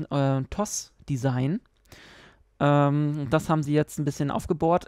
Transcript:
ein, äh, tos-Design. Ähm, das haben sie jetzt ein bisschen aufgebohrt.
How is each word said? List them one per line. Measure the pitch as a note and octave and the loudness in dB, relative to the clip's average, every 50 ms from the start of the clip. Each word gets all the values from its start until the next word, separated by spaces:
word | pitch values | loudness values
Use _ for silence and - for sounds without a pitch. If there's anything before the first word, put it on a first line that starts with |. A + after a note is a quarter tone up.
| D3+ - | -8 -4
ein, | - C#3+ C#3 C3+ C3+ C3+ C3+ | -2 0 0 2 0 -2 -4
äh, | - | -6
tos-Design. | - - G#3 - - - - - _ _ - - C#3+ B2 A#2 C3+ B2 B2+ C3 C#3 F3+ B3 _ _ _ _ _ - - - - - - - - - _ _ _ _ _ | -6 -6 -6 -6 -6 -10 -10 -12 _ _ -8 -6 -6 -2 -2 -2 0 0 0 -2 -2 -4 _ _ _ _ _ -20 -20 -20 -20 -20 -20 -20 -20 -20 _ _ _ _ _
Ähm, | - C#3+ C#3+ D3 C#3+ C#3+ C#3+ C#3+ D3 D3+ D3 D3 D3+ C#3+ A#2 | 0 2 4 4 4 4 4 2 2 0 0 -2 -4 -2 0
das | D3+ D#3 - - | 0 0 2 2
haben | D#3+ D#3 D3 | 0 0 0
sie | C#3+ D3 | 2 2
jetzt | D3+ D3 - - - | 0 0 0 -2 -4
ein | D3 | -4
bisschen | C#3+ - - D#3+ C#3 | -4 -2 -2 -4 -2
aufgebohrt. | - - - - F3+ D#3 E3 E3 E3+ F3+ - | -2 -4 -2 -4 -2 0 2 2 2 2 0